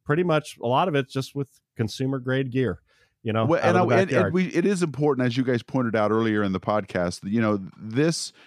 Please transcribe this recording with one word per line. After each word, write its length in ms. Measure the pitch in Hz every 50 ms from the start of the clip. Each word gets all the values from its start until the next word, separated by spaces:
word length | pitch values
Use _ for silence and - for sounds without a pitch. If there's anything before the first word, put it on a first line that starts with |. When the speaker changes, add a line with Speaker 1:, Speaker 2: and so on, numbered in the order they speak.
| _
Speaker 1:
pretty 200 | - 147 160 185
much, 340 | 175 156 151 - - - -
a 60 | -
lot 220 | 117 123 139 175 185
of 80 | 151
it's 160 | 139 135 - -
just 240 | 135 135 - -
with 120 | 143 139 - _ _ _ _ _
consumer 420 | - 113 107 - - 135 131 135 135
grade 320 | 123 131 127 131 139 131
gear, 300 | 117 131 131 107 87 - _ _ _ _ _ _ _ _ -
you 100 | 110 107
know, 140 | 113 113
Speaker 2:
Well, 140 | - 170 -
Speaker 1:
out 80 | - 170
Speaker 2:
and 100 | 175 180
Speaker 1:
of 100 | 180 113
the 60 | -
Speaker 2:
I, 60 | -
and, 100 | 196 180
and 0 |
Speaker 1:
backyard. 240 | 139 120 110 98 160
Speaker 2:
we, 120 | 185 185 -
it 180 | - 165 175
is 160 | 196 208 180 180
important, 440 | 160 131 127 147 147 139 127 127
as 100 | 123 117
you 80 | 131 127
guys 180 | 127 127 117 -
pointed 340 | - - 131 123 117 107
out 140 | 110 104 104
earlier 320 | 107 110 113 113 107 104 104
in 100 | 98 95
the 80 | 95
podcast, 600 | - - 104 107 101 - - 92 87 90 90 -
that, 100 | - 98
you 100 | 104 117
know, 180 | 113 110 104 101 95 82 - -
this 520 | - 107 110 127 151 165 160 - - - - - -